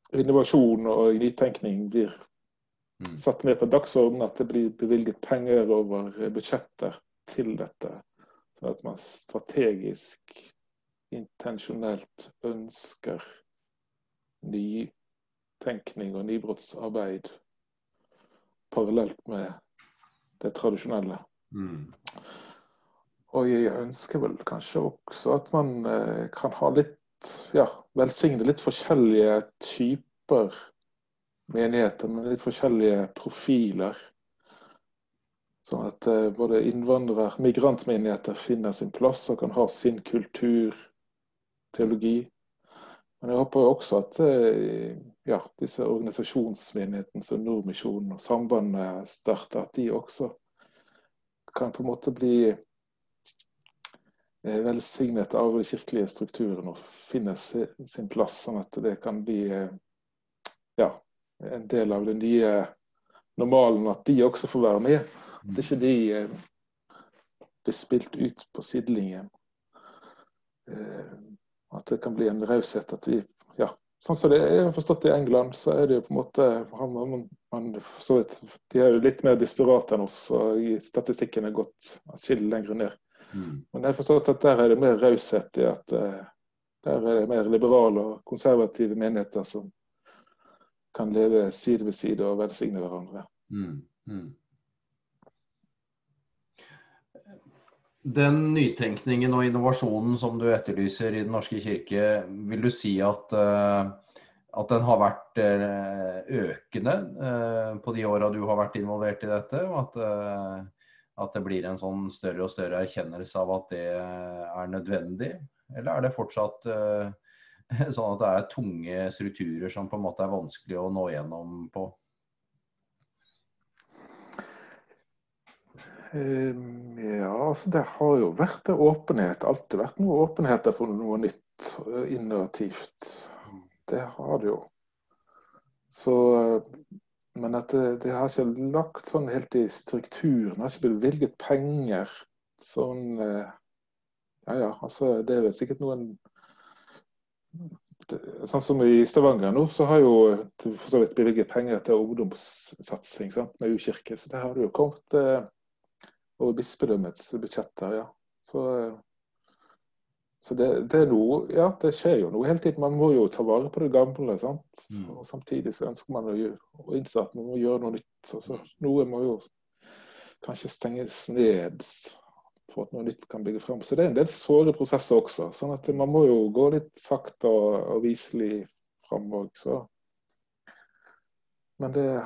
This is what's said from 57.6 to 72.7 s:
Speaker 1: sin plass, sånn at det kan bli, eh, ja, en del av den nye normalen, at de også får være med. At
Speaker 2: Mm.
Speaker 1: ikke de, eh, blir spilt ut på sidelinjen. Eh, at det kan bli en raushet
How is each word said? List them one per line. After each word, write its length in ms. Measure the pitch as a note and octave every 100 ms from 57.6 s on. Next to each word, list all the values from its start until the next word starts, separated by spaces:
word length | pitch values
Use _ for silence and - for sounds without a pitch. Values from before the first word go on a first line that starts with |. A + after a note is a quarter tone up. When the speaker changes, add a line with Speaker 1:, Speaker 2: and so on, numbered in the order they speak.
| - - C3
Speaker 1:
sin 220 | - G#2
plass, 360 | A#2 G#2+ - -
sånn 140 | G#2+
at 100 | F#2+ -
det 200 | A2 G2
kan 220 | A#2 G#2+
bli, 260 | G#2+ G#2+ G2+
eh, 180 | G2 F#2+ F#2+ _ _ _ _ _ _ - - _ -
ja, 140 | F#2 - _ _ _ _
en 260 | G#2+ A#2+ G#2+
del 240 | A#2+ G#2+
av 140 | G2+ G#2+
den 140 | A2
nye 480 | A2+ A#2 G#2+ G#2 F#2+ - _ _ _ _ _ -
normalen, 500 | B2 C3 A#2+ A2 G#2+
at 140 | G2 -
de 160 | C#3
også 240 | A#2+ - -
får 140 | B2+
være 180 | A#2 G#2
med. 200 | A#2+ D3+
At 440 | D3+ - - - G2+
Speaker 2:
Mm. 120 | G2
Speaker 1:
ikke 220 | - C3+
de, 320 | B2+ B2 A2
eh, 140 | G#2 G#2 C#3+ - _ _ _ _ - _ _ _ _ - _ -
blir 80 |
spilt 420 | - - B2 - -
ut 320 | B2 - -
på 80 | -
sidelinjen. 640 | - C3 A#2 A2 F#2+ F#2 G2 _ _ _ _ _ - - - _ _ _ _ _ -
Eh, 420 | G#2+ G#2+ G2 - - G#3+ - _ _ _
at 120 | - -
det 160 | A#2
kan 140 | B2 A2+
bli 120 | A2
en 100 | G#2+ G#2+
raushet 480 | A#2+ A2+